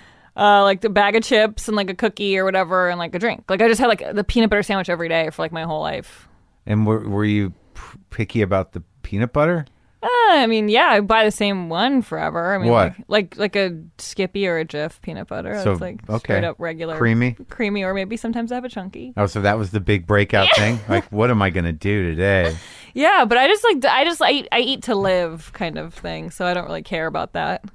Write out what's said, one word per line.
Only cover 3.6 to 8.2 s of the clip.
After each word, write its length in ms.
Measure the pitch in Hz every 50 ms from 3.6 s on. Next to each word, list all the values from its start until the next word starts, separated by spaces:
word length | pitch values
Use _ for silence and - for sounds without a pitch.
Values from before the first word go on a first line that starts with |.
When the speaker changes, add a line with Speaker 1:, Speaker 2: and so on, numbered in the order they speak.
Speaker 1:
I 60 | 226
just 120 | 233 226 208
had, 80 | 269
like, 160 | 240 208 - - 65 -
the 100 | 202 208
peanut 260 | - - 240 226 214
butter 140 | 208 208 -
sandwich 260 | - 208 190 175 -
every 200 | 175 165 170 165
day 200 | 165 165 160 156
for, 100 | - -
like, 100 | 165 160
my 120 | 165 165 160
whole 180 | 165 156 156
life. 460 | 156 156 151 - - - - - - _ _ _ _ _ _ _ -
Speaker 2:
And 200 | 107 107 107 107
were, 220 | 107 110 110 107
were 180 | 107 98 104 107
you 260 | 107 104 104 101 92 90 _ _ _ -
p-, 240 | - - - - - _ -
picky 320 | - -